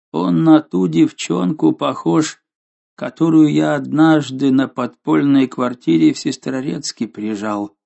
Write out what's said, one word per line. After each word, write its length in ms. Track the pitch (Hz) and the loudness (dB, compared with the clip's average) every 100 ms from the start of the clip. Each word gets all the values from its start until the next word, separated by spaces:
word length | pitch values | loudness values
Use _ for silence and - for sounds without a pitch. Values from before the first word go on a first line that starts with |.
| _ | _
Он 320 | 156 180 170 | -4 0 2
на 160 | 160 156 | 4 4
ту 260 | - 180 - | 2 -2 0
девчонку 840 | 165 156 - - 180 180 156 156 | 2 0 -2 -6 -2 -2 0 0
похож, 680 | - 143 127 165 165 156 - _ _ _ _ _ | 0 -4 -4 -2 0 -2 -8 _ _ _ _ _
которую 580 | - 135 - 165 160 151 | -14 -12 -2 2 4 4
я 220 | 151 156 | 2 0
однажды 760 | 147 131 143 160 156 127 131 139 | -2 -2 2 4 2 -2 -2 0
на 160 | 131 127 | 2 0
подпольной 800 | - 123 - - 156 143 139 127 | -4 -10 -8 -2 0 2 2 0
квартире 640 | - 123 123 - 165 156 | -2 -6 -4 -2 2 2
в 60 | 131 | 0
Сестрорецке 880 | 147 131 - 131 143 170 - - 110 | -6 -8 -8 -8 -8 -8 -10 -10 -10
прижал. 680 | - 107 104 107 104 101 _ | -8 -8 -6 -6 -6 -8 _